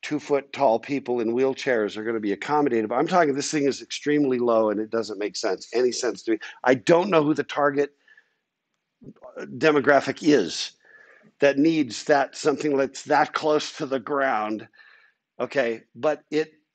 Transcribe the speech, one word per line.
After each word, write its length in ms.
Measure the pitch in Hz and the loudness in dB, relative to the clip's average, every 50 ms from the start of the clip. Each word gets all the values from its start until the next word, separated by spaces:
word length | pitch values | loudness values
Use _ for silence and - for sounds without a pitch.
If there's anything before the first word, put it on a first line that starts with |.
two-foot-tall 760 | - - 151 147 - - 147 139 135 _ - - 139 117 110 117 | -8 -6 -6 -6 -2 0 -2 -2 -2 _ -4 0 2 2 2 2
people 400 | - - 143 135 - - 123 123 | -2 -4 -6 -6 -2 -2 -2 -2
in 120 | 113 110 117 | 0 0 0
wheelchairs 640 | 123 131 135 131 - - 143 127 113 107 101 87 | 2 2 0 0 -2 -2 0 0 0 0 -2 -4
are 80 | 107 107 | -6 -6
gonna 160 | 113 117 113 | -4 -4 -4
be 120 | 107 104 | -2 -4
accommodated. 560 | 98 - - - 147 151 143 139 120 113 110 107 | -4 -4 -4 -2 0 0 2 2 0 0 0 0
But 80 | 117 | 0
I'm 100 | 123 151 170 | 0 0 2
talking, 260 | 180 180 170 147 131 | 4 2 2 2 0
this 160 | 139 135 - | -2 -4 -4
thing 140 | - 156 139 | -2 0 0
is 160 | 139 117 - | 0 -2 -2
extremely 580 | 117 _ - - - 147 147 147 147 135 127 123 | -8 _ -12 -8 -2 0 2 2 2 2 0 0
low 320 | 120 120 117 113 110 107 | 2 2 4 4 4 2
and 80 | 104 101 | 0 -2
it 100 | 110 110 | -4 -4
doesn't 280 | 113 113 110 101 107 95 | -4 -4 -4 -4 -6 -6
make 180 | 104 101 92 | -6 -6 -6
sense, 320 | - - 107 92 - - - | -4 -4 -4 -4 -4 -6 -4
any 200 | - 117 127 123 | -2 0 0 0
sense 300 | 117 - - - 98 92 - | 0 -2 -4 -4 -4 -4 -2
to 80 | - | -2
me. 60 | 110 104 - - - - - | -2 -2 -2 -14 -16 -4 2
I 100 | 123 135 | 2 2
don't 360 | 127 - - 175 165 180 208 | 2 4 4 4 4 4 4
know 120 | 180 160 147 | 2 2 4
who 80 | 147 156 | 2 0
the 80 | 147 139 | -2 -2
target 500 | - - 147 143 143 143 139 143 139 _ _ _ _ - _ _ _ _ _ _ _ _ _ _ _ _ _ _ _ _ _ - - - _ - - - 170 - | -4 -2 0 0 2 2 0 -2 -2 _ _ _ _ -20 _ _ _ _ _ _ _ _ _ _ _ _ _ _ _ _ _ -20 -20 -20 _ -20 -20 -16 -16 -14
demographic 760 | - 139 127 127 156 147 147 120 123 143 135 - 139 123 - | -14 -8 2 2 4 4 4 4 6 4 4 4 0 -8 -2
is 500 | - 156 147 131 92 80 - - - - _ _ _ _ - - - _ - _ _ - _ _ | 2 4 4 4 4 0 -4 -8 -8 -10 _ _ _ _ -20 -20 -20 _ -20 _ _ -20 _ _
that 180 | - 143 139 139 | 2 2 4 4
needs 460 | 147 160 165 156 147 120 104 - - | 2 4 4 2 0 -2 -4 -12 0
that, 320 | - 151 139 135 - - | 2 2 2 2 -2 -4
something 400 | - - 156 139 - - 156 143 | -2 -2 0 0 0 -2 -2 0
that's 260 | 135 135 131 135 - - | 0 0 -2 -4 -12 -4
that 280 | 131 147 143 151 147 | 0 2 2 2 0
close 440 | - - - 156 151 151 147 - - | -2 -4 0 2 2 0 0 -4 -8
to 100 | - 160 | -10 -6
the 140 | 131 135 135 | -4 -4 -6
ground. 640 | 113 - 147 139 135 135 123 107 107 107 110 104 110 - _ _ - - _ _ _ _ _ _ _ _ _ - | -4 -4 -2 -2 0 0 0 -2 -2 -4 -6 -6 -8 -14 _ _ -20 -20 _ _ _ _ _ _ _ _ _ -8
Okay, 440 | 123 123 - 143 127 117 113 113 - _ _ | -8 -4 -2 -2 0 0 -2 -6 -10 _ _
but 280 | 123 120 151 147 151 _ _ | -4 -2 -2 -2 -2 _ _
it 220 | 156 151 156 156 _ _ _ _ | -2 -2 -2 -2 _ _ _ _